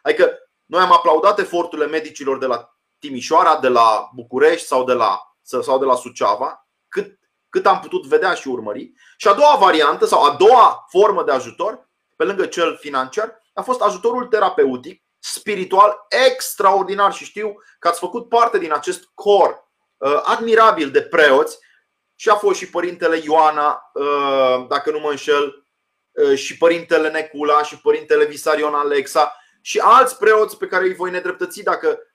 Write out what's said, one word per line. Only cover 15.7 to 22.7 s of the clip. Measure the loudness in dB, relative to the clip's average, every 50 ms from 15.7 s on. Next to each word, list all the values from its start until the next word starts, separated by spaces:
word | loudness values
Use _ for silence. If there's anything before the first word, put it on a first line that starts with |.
| 4 4 4 4 4 -2 -8 _ -2 2 2
extraordinar. | 2 0 0 -6 -12 -8 0 2 2 2 2 0 -2 -2 -2 0 -2 -2
Și | -4 -10
știu | -14 -12 -10 -8 -8 -10 -12 _ _ _ _
că | -4 -4
ați | -4 -2
făcut | -6 -8 -8 -10 -6 -2
parte | 0 2 2 2 0 -2
din | -4 -4 -4
acest | -6 -4 -6 -10 -10 -12 _ _
cor, | -6 0 2 4 4 4 2 0 -6 _ _ _ _ _ _ _
uh, | _ -4 -2 -2 -2 -2
admirabil | -2 -4 -2 0 0 2 4 4 4 4 2 -4 -2
de | -2 -2 -2
preoți. | 0 2 2 4 4 4 4 2 0 -6 -12 _ _ _ _ _ _ _ _ _ _ _
Și | _ 0 0
a | 0
fost | 2 2 0 -2 -2
și | -6 -8